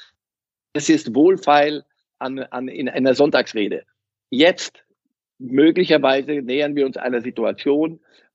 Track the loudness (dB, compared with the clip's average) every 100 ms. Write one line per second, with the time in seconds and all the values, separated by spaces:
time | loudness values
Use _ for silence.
0 | -20 _ _ _ _ _ _ -6 0 0
1 | 0 2 2 2 2 2 2 -2 -12 _
2 | _ -12 -10 -10 -10 -10 -10 -8 -6 -2
3 | 0 4 4 2 -2 -4 -4 -4 -12 _
4 | _ _ -6 2 2 2 -6 _ _ _
5 | _ _ _ -18 -4 4 4 4 2 2
6 | 2 0 -2 -6 -4 -4 -2 -2 -2 -4
7 | -6 -4 -6 -4 -4 -4 -2 0 -2 -6
8 | _ _ _